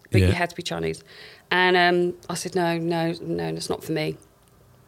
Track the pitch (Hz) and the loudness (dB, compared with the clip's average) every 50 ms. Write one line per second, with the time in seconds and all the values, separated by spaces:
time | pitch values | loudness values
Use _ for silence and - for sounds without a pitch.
0 | _ - - 190 92 92 95 - 87 85 - - 85 - 85 85 82 80 - - | _ 0 2 4 4 4 4 2 0 -4 -4 -8 -10 -8 -6 -4 -4 -6 -6 -8
1 | - - - - - - - - _ - 180 180 180 180 180 180 175 175 180 175 | -12 -20 -20 -20 -20 -20 -20 -18 _ -2 2 4 4 6 6 6 4 4 4 2
2 | 175 175 175 - - - 175 165 - 180 160 185 175 165 170 165 165 170 170 165 | 0 -2 -4 -6 -10 -10 -10 -8 -8 -6 -2 -2 0 0 0 -2 -2 -2 -2 0
3 | 165 165 170 165 165 165 170 170 165 165 160 165 165 - 170 - - - 160 156 | -2 -2 -4 -6 -6 -6 -6 -4 -4 -4 -6 -6 -6 -6 -6 -6 -6 -6 -4 -4
4 | 156 156 - - _ _ _ _ _ _ _ _ _ _ _ _ _ | -4 -4 -6 -8 _ _ _ _ _ _ _ _ _ _ _ _ _